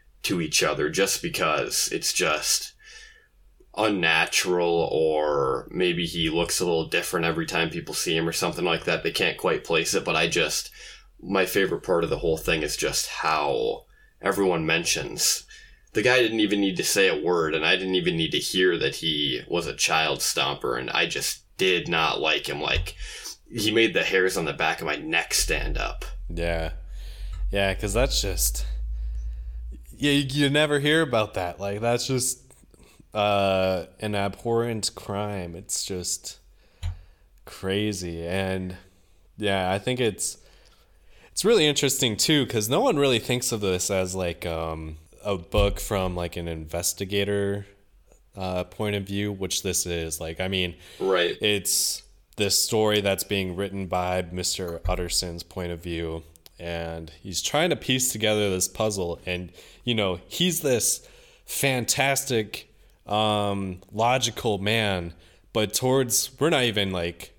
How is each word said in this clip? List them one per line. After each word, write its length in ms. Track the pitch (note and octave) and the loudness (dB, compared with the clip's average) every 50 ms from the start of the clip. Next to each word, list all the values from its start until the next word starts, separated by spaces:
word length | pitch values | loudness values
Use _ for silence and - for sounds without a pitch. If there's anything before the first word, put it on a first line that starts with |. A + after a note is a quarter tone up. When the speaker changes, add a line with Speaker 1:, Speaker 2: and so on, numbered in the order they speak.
| _ _ _ - - | _ _ _ -8 -4
Speaker 1:
to 180 | - G2 F2 | -2 -2 -2
each 200 | D#2+ - - - | -2 0 2 2
other 280 | F2 D2+ D2+ D2+ D2+ D#2 | 2 2 0 0 0 0
just 340 | D#2+ F#2 G2 F#2+ - - - | 2 2 0 0 0 -2 -4
because 680 | E2+ - - F2 D#2 D2+ C#2 A#1 G#1+ - - - - | -4 -2 0 0 2 2 0 0 -2 -2 -2 -2 -2
it's 220 | - E2 - - - | -2 -2 -2 0 0
just 600 | - F2+ D#2+ D2+ D2 - - - - - - - - - - - - - - - - _ _ _ _ - - _ _ - _ - | 2 2 2 0 0 0 0 0 0 -2 -6 -16 -20 -20 -20 -20 -20 -20 -20 -20 -20 _ _ _ _ -20 -20 _ _ -20 _ -2
unnatural, 1120 | - G#2+ A2 G#2 F#2 E2+ E2 D#2+ D#2+ E2 - - - - F#2 F2 F2 F2 E2+ E2+ E2+ D#2+ - | 0 2 2 2 2 2 4 4 4 2 2 0 0 2 2 2 4 4 4 4 2 2 2
or 760 | - D#2 D#2+ D#2 D#2 D2+ D2+ D2+ D2 C#2 C2+ C2 C2 B1+ - - | 2 2 4 4 2 2 2 2 2 2 2 2 0 -2 -4 -4
maybe 340 | - F2+ F2+ F2+ E2+ E2+ F2 | -2 0 2 2 2 0 -2
he 240 | E2 E2+ E2+ D#2+ D#2 | -2 -2 -2 0 0
looks 300 | D#2 E2+ E2+ E2+ - - | 2 0 0 0 0 0
a 60 | F#2 | 2
little 220 | F2 E2 D#2+ D#2+ | 2 2 2 0
different 380 | D#2 F2 E2+ E2+ - - E2+ E2 | 0 0 -2 -2 0 -2 0 0
every 220 | E2+ D#2+ E2 E2 | 0 0 0 -2
time 240 | D#2+ F2 E2+ E2 D#2+ | -2 0 0 0 0
people 240 | D#2+ E2+ - - - | -2 -6 -8 -6 -4
see 200 | - - F2 D#2+ | -4 -2 0 0
him 140 | E2 E2 E2 | 0 0 0
or 20 | |
something 340 | D#2+ - F#2 E2+ D#2+ F2 F2 | 0 0 -2 -2 -2 0 0
like 180 | E2+ E2 D#2+ - | 0 0 0 0
that. 180 | F2 E2 D#2+ | 0 -2 0
They 100 | - E2 | -2 -2
can't 260 | - - F#2+ E2+ - | 0 0 0 0 0
quite 260 | - - F2+ D#2+ C#2+ - | 0 0 0 0 0 0
place 320 | - E2+ D#2+ E2 - - | 0 0 0 2 2 0
it, 100 | F#2 - | -2 0
but 100 | F2 D#2+ | 0 0
I 120 | D#2+ E2+ | 2 2
just, 420 | E2 E2 F2 D#2+ C#2+ - - - - - - - - - - - - _ - | 2 2 0 0 0 -2 -4 -6 -8 -12 -18 -20 -20 -20 -20 -20 -20 _ -14
my 260 | - F2 G2 F#2+ F#2 | -6 -2 0 2 2
favorite 340 | - - G2+ F#2+ E2+ F2 D#2+ | 2 2 2 2 2 0 -2
part 220 | - - F2+ E2+ E2 | 0 2 2 2 2
of 80 | D#2+ | 0
the 80 | D2+ - | 0 0
whole 180 | E2+ E2 D#2+ | 0 0 0
thing 240 | D#2+ - F2 E2 D#2 | 0 0 0 0 0
is 160 | D2+ D2 - | 0 -2 -2
just 300 | - D#2 C#2 C2+ - - | -2 -2 -2 0 -2 -2
how 800 | - - - - D#2 D#2 D2+ D2 C#2+ B1+ A1+ A1+ A1 - - - _ - - - - _ - | -4 -4 -4 0 0 2 2 2 0 0 0 0 -2 -2 -4 -8 _ -20 -20 -20 -20 _ -6
everyone 460 | - G2 F#2 G2 G2 F#2 F2 E2 D#2+ | -2 -2 0 2 2 2 2 2 2
mentions, 800 | D#2+ E2 E2+ E2+ - - E2 C2+ - - - - - - - - - - - - - - - _ _ - | 0 0 0 0 0 -2 -2 -2 -6 -4 -2 0 0 0 -2 -4 -12 -20 -20 -20 -20 -20 -20 _ _ -2
the 80 | A2+ | 0
guy 180 | G#2 B2 B2+ C3 | 2 4 4 4
didn't 200 | A#2+ A2 A2+ A2 | 4 2 4 2
even 220 | G#2 F#2+ G#2 G2+ | 2 4 4 2
need 160 | G2 F#2+ F2+ | 2 2 0
to 60 | F2+ F#2 | 0 0
say 240 | - - G2+ F#2+ | 0 4 4 4
a 140 | F2+ E2 - | 4 4 2
word, 320 | E2 F2 F2 E2+ D#2+ D#2 D#2 | 2 2 2 2 2 2 0
and 120 | D#2 D#2 | 2 2
I 100 | E2+ F#2 | 2 2
didn't 200 | F#2 F#2+ F#2+ F#2 | 2 2 2 0
even 200 | F2+ E2 F2+ E2 | 2 2 2 0
need 160 | E2 E2 D2+ | 0 0 0
to 80 | F#2 F2+ | -2 -2
hear 380 | - - - F#2 F#2 F#2 E2+ | -2 0 2 4 4 4 4
that 180 | D#2+ D#2+ - - | 2 0 -2 -2
he 460 | - D#2+ E2 D2+ D2 D2 C#2 B1 A1+ - | -2 -4 -2 -2 -2 -2 -2 -4 -4 -4
was 200 | - E2 F2 D#2+ | -2 -2 -2 -2
a 80 | C2+ - | -2 -4
child 440 | - - - E2 D#2+ D#2+ D2+ C#2+ C#2+ | -2 0 2 2 2 2 0 0 -2
stomper, 600 | - - - D2+ C#2 C#2+ C#2 - - B1+ A#1+ B1 | -2 -2 0 0 -2 -2 -2 -4 -4 -4 -4 -4
and 100 | B1+ - | -4 -2
I 160 | - - F2 | 0 0 0
just 340 | E2 - - - - - - _ _ _ | 0 -2 -4 -4 -4 -6 -8 _ _ _
did 300 | - F#2+ F#2 F2+ E2+ D#2 | 0 2 2 2 2 0
not 320 | E2 E2+ D#2+ D#2+ D2+ A1 - | 0 0 2 2 2 0 0
like 280 | D#2 D#2 D2+ D2 - | 0 0 0 0 -2
him. 140 | D#2 C#2 D2 | -4 -6 -4
Like, 340 | D2+ - - - - - - - - - - - - - - - _ - | -2 0 0 0 -2 -4 -6 -10 -12 -12 -12 -12 -14 -14 -14 -16 _ -10
he 180 | - A#2 G#2 A2 | -6 -2 -2 2
made 240 | G#2 A2+ A2+ G2 E2+ | 4 4 4 4 4
the 100 | F2 D#2+ | 2 0
hairs 340 | - F#2+ F#2+ F#2 F#2 F#2 | 2 2 2 2 2 2
on 80 | F#2 E2 | 0 -2
the 80 | D2 C#2+ | -2 -2
back 280 | - D#2 D#2+ E2 - | 0 0 0 0 -2
of 60 | E2+ | -2
my 80 | D#2 D2+ | -4 -4
neck 380 | D2 D2+ D#2 E2 E2+ - - - | -4 -4 -2 -2 -2 0 0 0
stand 440 | - - - D#2 D2 - - - | 0 0 0 0 -2 -2 -2 -2
up. 280 | - - - - - - - - - - - | -2 -4 -4 -6 -8 -10 -10 -10 -10 -8 -6
Speaker 2:
Yeah. 420 | E2+ E2+ E2+ E2+ E2+ E2 D#2+ D#2+ - - - - - - - - - - - - - - - - | -4 -2 0 0 0 0 -2 -4 -6 -8 -12 -12 -12 -12 -12 -12 -10 -10 -8 -8 -4 -4 -2 -2
Yeah, 220 | - G2+ G2 G2 F#2+ | 0 2 2 2 0
'cause 180 | - G#2+ G2+ G2 | 0 -2 0 2
that's 280 | A#2 C3+ C#3 - - | 2 2 2 2 0
just, 440 | - G2 F#2 - - - - - - - - - - - - - - - - - - - - - - - - - - - - - - - - | 0 0 0 0 0 0 -2 -2 -4 -4 -4 -6 -6 -6 -6 -4 -4 -6 -6 -6 -6 -8 -8 -8 -10 -10 -10 -10 -10 -10 -12 -14 -16 -16 -8
yeah, 160 | - C#3+ D3 | -2 2 2
you, 140 | C#3+ C#3+ C#3+ B2+ | 4 4 2 2
you 200 | C3+ D3 C#3+ C#3 | 2 2 2 4
never 300 | C#3+ D3 D#3 D3 D3 C#3 | 4 4 4 4 2 2
hear 220 | C#3 D3+ D#3 E3 | 4 4 4 4
about 340 | E3 C3+ B2 A2 G#2+ - - | 4 4 4 2 2 2 0
that. 240 | G2+ F2+ F2 - - | -2 -2 -2 -4 -4
Like, 220 | G2 G2+ G2+ G#2 | -4 -4 -2 0
that's 260 | A2+ A#2 A#2+ A#2+ - | 0 0 0 0 0
just, 320 | - C3 B2 B2 - - - - - - - - - - - - - - - - _ - | 0 0 0 0 -2 -4 -6 -10 -20 -20 -20 -20 -20 -20 -20 -20 -20 -20 -20 -16 _ -2
uh, 720 | G#2+ G#2 G#2 G2+ G2+ G2 G2 F#2+ F#2+ F#2+ F#2+ F#2 F2 E2 - - - | 2 2 4 4 4 4 4 4 4 2 2 0 0 -2 -6 -10 -8
an 160 | G#2+ G#2+ G#2 | -6 -2 -2
abhorrent 800 | G2+ G2 G2 F#2+ - - A#2 A#2 A#2 A#2 A#2+ A2+ A2 G2 - - | 0 -2 -2 -4 -4 -2 0 0 2 2 0 -2 -4 -4 -6 -6
crime. 600 | - - - G2+ G2 G#2 G#2 G#2 F#2+ F2 E2+ E2+ | -8 -8 -6 -4 -4 -2 -4 -4 -6 -6 -8 -10
It's 300 | F2+ G#2 - - - - | -12 -10 -6 -6 -6 -4
just 540 | - F#2+ F2+ F2 - - - - - - - _ - - _ _ _ _ - - - - - - - - _ _ _ _ - - | -4 -6 -6 -4 -4 -6 -6 -8 -12 -16 -16 _ -20 -20 _ _ _ _ -8 -8 -8 -8 -8 -14 -20 -20 _ _ _ _ -20 -20
crazy. 800 | - - - G2 F#2+ G2 G#2 G#2+ G#2+ G2 F2+ F2+ F2 E2 E2 E2 | -20 -14 -8 -4 -2 0 0 0 0 -2 -2 -6 -6 -6 -6 -4
And, 520 | E2+ F#2 F#2+ F#2+ F#2+ F#2+ F#2 F#2 F2+ F#2 - - - _ _ _ _ - - - _ - | -2 -2 0 0 0 -2 -2 -4 -6 -8 -12 -16 -20 _ _ _ _ -20 -20 -20 _ -10
yeah, 340 | - G#2+ G2+ G2 F#2+ F#2 F2+ | -4 -2 0 0 2 2 2
I 60 | F#2+ | 0
think 220 | G2+ - B2+ B2+ B2 | 0 0 -2 -2 0
it's, 380 | B2 A2 F#2 - - - - - - - - - - - - _ _ _ _ _ - - - - - - | 0 0 0 -2 -6 -6 -6 -10 -18 -20 -20 -20 -20 -20 -20 _ _ _ _ _ -20 -20 -20 -20 -20 -12
it's 140 | - - - | -4 0 4
really 220 | G#3+ A#3 G3 D3+ | 6 6 6 6
interesting, 500 | D3+ C#3 - D3 C3 - - C3+ A#2 G#2 | 6 4 4 2 2 2 2 2 2 2
too, 300 | - - - D#3 D3 B2 | 2 2 4 4 4 4
'cause 200 | - - A2 G#2 | 2 0 0 0
no 140 | A2 C#3 F#3+ | 2 2 4
one 160 | C4 C4+ F3+ | 4 4 4
really 220 | C#3+ C#3+ C3+ B2 G#2+ | 4 4 4 4 2
thinks 320 | - - B2 B2 - - | 2 0 -2 -2 0 -2
of 100 | A#2+ G#2+ | -2 0
this 300 | G#2 F#2+ F#2 F2+ - - | 0 0 0 0 0 0
as, 240 | G2 F#2+ F#2 F2+ F#2 | 2 2 0 0 -2
like, 320 | F#2+ F#2 F2 E2 - - | -2 -2 -2 -4 -4 -6
um, 500 | F2 E2 D#2+ E2 D#2+ D#2+ D#2+ D#2+ D#2 D#2 - - - - - - | -4 -4 -4 -4 -4 -4 -6 -8 -10 -12 -14 -16 -20 -20 -10 -4
a 140 | G#2 G2 | -4 -4
book 420 | F2 E2+ - - G#2 G2+ G2+ - - | -4 -4 0 4 4 4 4 2 -2
from, 360 | - - G#2+ G2 F#2 F2+ F2+ | -4 -2 0 0 0 0 -2
like, 200 | F2 F2 E2+ - | -2 -4 -4 -4
an 120 | F2 E2+ | -6 -6
investigator, 1160 | E2+ E2 D#2+ D#2 D#2 - E2+ F2 - - - G2+ F#2 G2+ G2+ G2+ G#2 G2+ G2+ G2+ G2+ G2+ G2+ G2+ - - _ _ _ _ - _ _ - _ _ _ - | -6 -6 -6 -8 -6 -6 -4 -2 -2 -4 -4 -4 -2 0 0 0 0 0 0 0 0 -2 -4 -6 -10 -18 _ _ _ _ -20 _ _ -20 _ _ _ -10
uh, 280 | G2 F#2 F#2 F#2 F#2 F2+ | -8 -4 -4 -2 -2 -4
point 300 | - - - G#2+ G#2 G#2 | -4 -4 -4 -2 -2 -2
of 80 | G2+ G2 | -2 -4
view, 280 | G2 G2 G2+ G#2 G#2 | -4 -2 -2 -2 -2
which 300 | G2+ F#2+ F#2+ F2+ - - | -4 -4 -4 -4 -4 -4
this 240 | - F#2+ F2 - - | -2 -2 -2 -2 -2
is. 340 | F2 E2+ E2+ D#2+ D#2+ - - | -2 -2 -4 -4 -4 -6 -6
Like, 220 | E2 D#2+ E2 - | -8 -8 -6 -4
I 60 | F#2 | -4
mean, 280 | F#2 G2 F#2 F2+ F2 E2+ - - - - - | -2 0 0 0 -2 -4 -8 -16 -18 -8 -2
Speaker 1:
Right. 380 | F#2 F#2+ F#2 F2 F2 F2 - - | 0 2 4 4 2 2 0 0
Speaker 2:
it's 600 | G#2+ G#2 G#2 G2 F2 - - - - - - - - - - _ _ _ - | 2 2 2 2 0 0 0 0 0 -2 -4 -6 -10 -18 -20 _ _ _ -4
this 220 | - G#2 G2 - - | 0 0 2 2 2
story 400 | - - A#2+ A2 A2 G#2+ G#2 G#2 | 2 2 2 4 4 4 4 4
that's 240 | G2 G2 G2 F#2 - | 4 2 2 0 0
being 320 | - G#2 G2 F#2+ F#2 F2 | -2 0 0 0 -2 -2
written 300 | F#2 G2+ F#2 G2 G2 F#2+ | -4 -4 -4 -4 -6 -4
by 400 | F2 F#2 F2+ F2+ F2+ F#2 F#2 F2 E2+ | -2 0 0 0 2 0 0 -2 -2
Mister 500 | F2+ F#2 F2+ - - - F#2 E2+ E2+ E2 - | -4 -4 -2 -2 -2 -4 -4 -6 -6 -4 -2
Utterson's 580 | - F#2 F2+ F2+ E2+ - - F#2+ F2 E2+ F2 - | -2 0 0 -2 -2 -2 -2 -2 -4 -6 -8 -12
point 280 | - - F#2+ F2 F2 | -10 -8 -6 -6 -6
of 100 | F2 E2 | -6 -6
view, 420 | F2 F2 E2+ E2 E2+ D#2+ E2 E2 - - - - - - _ - | -6 -6 -4 -4 -4 -4 -4 -6 -10 -14 -20 -20 -20 -20 _ -12
and 520 | E2+ E2+ E2+ E2+ E2+ E2 E2 E3 E3 D#3 - - | -8 -6 -6 -6 -6 -6 -8 -8 -10 -12 -16 -16
he's 200 | - G2 - - | -12 -8 -6 -4
trying 280 | - - - D3 E3+ F3 | -4 -2 0 0 2 2
to 60 | D3 | 0
piece 360 | A2 - - B2+ C3 B2+ - | -2 -2 -2 0 0 0 -2
together 380 | - G#2+ A2 G#2+ G#2+ G#2+ G#2 G2+ | -2 0 0 2 2 2 2 2
this 180 | F#2 F#2 - | 0 0 -2
puzzle. 540 | - - - A2 G#2+ G2+ G2 F2 E2+ E2 - - | -2 -2 0 0 0 0 -2 -2 -4 -4 -6 -6
And, 260 | F2+ F2+ F2+ F2+ E2+ - - - - - - - | -6 -4 -4 -6 -10 -14 -20 -20 -20 -18 -10 -4
you 80 | B2 A#2 | -2 0
know, 260 | A2 G2+ F#2+ F2+ F2 - | 2 2 0 0 -4 -6
he's 320 | - - - F3 F#3 E3 - | -8 -4 0 0 0 0 0
this 480 | D#3+ C#3 B2 G#2+ - - - - - - - - - - - - _ | 0 2 2 2 2 0 -2 -2 -6 -18 -20 -20 -20 -20 -20 -20 _
fantastic, 1200 | - - - C#3 C#3 C3 B2 A2+ - - - C3+ C#3 C3+ C3 - - B2 A2 G#2+ G2 - - - _ _ _ - - _ _ - | -8 -6 -2 0 0 0 0 0 0 0 2 2 2 2 0 0 0 0 0 0 -2 -6 -12 -12 _ _ _ -20 -20 _ _ -6
um, 760 | G2 G#2 G#2+ A2 G#2+ G#2+ G#2 G#2 G2+ G2+ G2+ G2 F#2+ F2+ F2+ - - | -2 0 2 4 4 2 2 0 0 -2 -2 -4 -6 -6 -10 -12 -8
logical 640 | - G#2+ A2+ A#2+ C3 C3 A#2+ A#2+ - - - A2+ G#2 | -2 2 2 4 4 2 0 -2 -4 -2 0 0 0
man, 560 | F#2 G2 G#2+ A2+ A2+ G#2+ G2+ F#2+ F2+ E2+ E2+ - - - - - _ _ _ - | 0 0 0 2 2 2 2 0 0 -2 -6 -10 -14 -20 -20 -20 _ _ _ 0
but 200 | A2+ G#2+ G2 - | 0 0 0 0
towards, 580 | - B2+ B2+ C3 C3+ B2+ A#2+ - - - - - - | 0 2 4 4 4 2 2 0 0 -2 -2 -2 0
we're 100 | C#3 E3 | 2 2
not 140 | D#3+ C3+ B2 | 4 4 2
even, 280 | A#2 G2 G#2+ G2 F#2+ | 2 2 0 0 0
like, 420 | F#2 F2+ E2+ F2 E2+ - - - - | 0 -2 -2 -4 -4 -8 -14 -18 -18